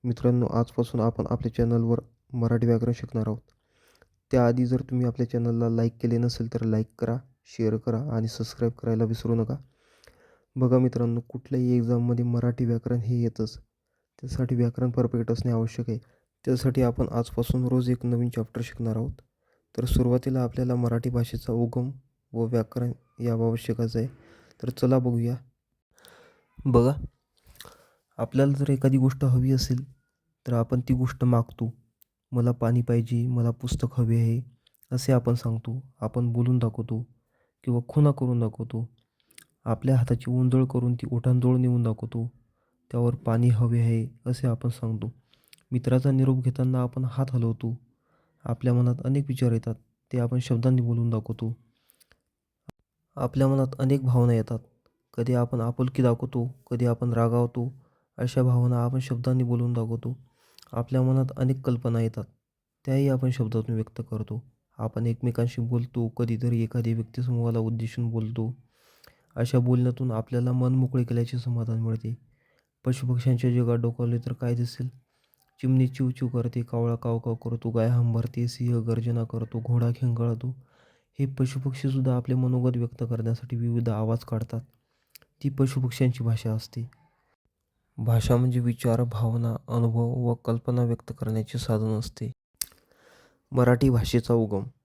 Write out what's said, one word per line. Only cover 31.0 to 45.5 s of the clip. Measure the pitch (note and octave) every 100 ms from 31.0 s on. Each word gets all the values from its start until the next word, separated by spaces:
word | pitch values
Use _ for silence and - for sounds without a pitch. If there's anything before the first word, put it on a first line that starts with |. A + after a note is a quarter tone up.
| B2+ -
मागतो. | B2 A#2+ A2+ - A2+ - _ _ _ _ _
"मला | B2 A#2
पाणी | A#2+ A2+ A#2+
पाहिजे, | A#2+ A#2+ A#2 A#2+ B2
मला | B2 A#2
पुस्तक | A#2 B2 - B2+ -
हवे | A2+ A#2
आहे," | A#2 A2+ B2 _ _ _ _
असे | B2+ C3
आपण | B2+ A#2+
सांगतो. | A#2+ A#2 A2+ A#2 B2+ - _
आपण | A2 B2 A#2+
बोलून | A#2+ B2 B2+
दाखवतो | A#2 G#2+ A#2 A2 A#2 _ _ _ _ _
किंवा | - A#2+ A#2+
खुणा | D3+ D3
करून | C3+ B2+ A#2+
दाखवतो. | A2 - A#2 A2+ A#2 _ _ _ _ - _ _ A#2
आपल्या | A2+ C3+ C3
हाताची | B2 A#2+ -
ओंजळ | B2 B2+ C3 C3
करून | B2 B2 B2
ती | -
ओठांजवळ | A#2+ B2+ B2 B2 B2+
नेऊन | B2+ B2
दाखवतो. | A#2 A2 A2+ A#2 A#2+ _ _ _ _ _ _
त्यावर | A#2+ A#2+ A#2+
"पाणी | - A#2 B2
हवे | A2 A#2+ A#2
आहे," | A#2 A2+ A2+ - B2
असे | B2+ C3
आपण | A2+ A#2+
सांगतो. | A#2 A2+ A2 A2+ - _ _ _